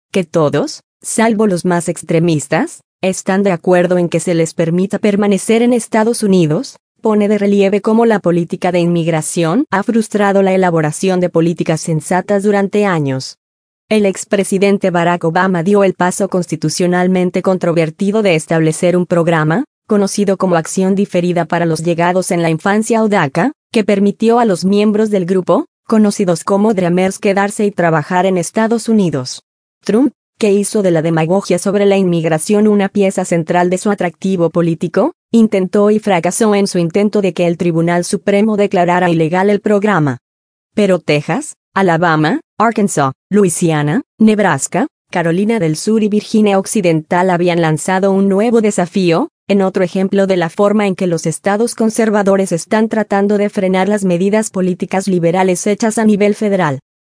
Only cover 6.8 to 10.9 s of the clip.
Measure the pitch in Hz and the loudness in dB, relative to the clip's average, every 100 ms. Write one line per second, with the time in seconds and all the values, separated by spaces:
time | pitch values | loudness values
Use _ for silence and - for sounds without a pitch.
6.8 | _ _ 220 214 208 208 202 202 196 202 | _ _ -2 0 2 0 2 2 2 0
7.8 | 220 220 233 208 170 175 170 180 180 175 | 0 2 2 2 0 0 -2 -4 -2 0
8.8 | 175 170 165 160 156 - 165 196 311 196 | 0 0 0 -2 -2 -2 0 0 -2 -4
9.8 | 202 226 220 208 202 196 190 190 185 165 | 0 0 0 0 0 2 2 2 2 0
10.8 | 156 | -2